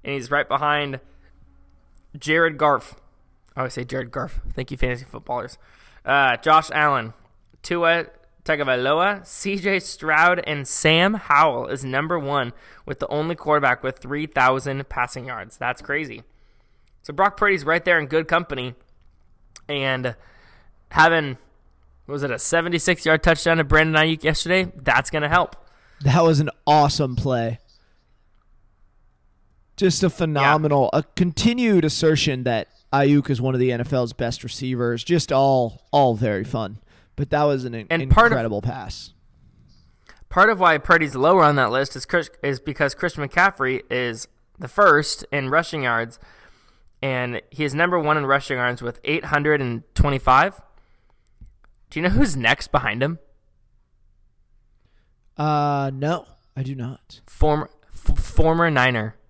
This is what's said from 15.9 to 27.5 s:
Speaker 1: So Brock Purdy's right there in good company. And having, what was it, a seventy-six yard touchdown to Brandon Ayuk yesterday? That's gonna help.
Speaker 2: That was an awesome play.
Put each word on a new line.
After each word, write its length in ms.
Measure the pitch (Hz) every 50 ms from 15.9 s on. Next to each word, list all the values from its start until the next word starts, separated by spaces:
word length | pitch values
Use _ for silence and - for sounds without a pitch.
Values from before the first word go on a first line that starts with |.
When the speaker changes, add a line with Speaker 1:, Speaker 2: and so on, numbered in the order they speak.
| 143 151 156 131 113 110 113 _ _ _ _ _ _ _ _ _ _ _ _ _ _ _
Speaker 1:
So 100 | _ -
Brock 240 | 147 165 190 202 202
Purdy's 280 | - 208 202 196 165 139
right 200 | 147 165 170 165
there 140 | 175 175 165
in 80 | 151
good 220 | 131 147 160 160 160
company. 460 | 170 170 175 - 147 127 123 127 127 _ _ _ _ _ _ - _ _ _ _ _ _ _ _ _ - _ -
And 460 | 147 139 135 135 131 127 127 123 110 - - - _ - _ - _ _ _ - _ _ _ _
having, 480 | - - 156 165 165 165 151 139 127 - _ _ _ _ _ _ _ _ _ _ _ _ _
what 80 | -
was 100 | 143 143
it, 80 | 143 135
a 80 | 120 -
seventy-six 680 | - - 170 170 165 175 170 165 - 190 175 - -
yard 160 | 160 160 156
touchdown 340 | - 175 165 - - 170 165
to 80 | 165 156
Brandon 380 | 139 151 156 160 160 156 156
Ayuk 200 | 156 160 160 156
yesterday? 480 | - 156 156 - - 165 180 190 185 180 -
That's 320 | - - 156 120 123 135 -
gonna 220 | - 156 147 147
help. 260 | 160 180 170 - - - - - _ _ _ _ - -
Speaker 2:
That 200 | 139 135 127 175
was 180 | 170 165 160 139
an 100 | 151 147 - _ _
awesome 500 | - 147 151 147 143 - - 151 131 123
play. 440 | - - 135 127 120 117 113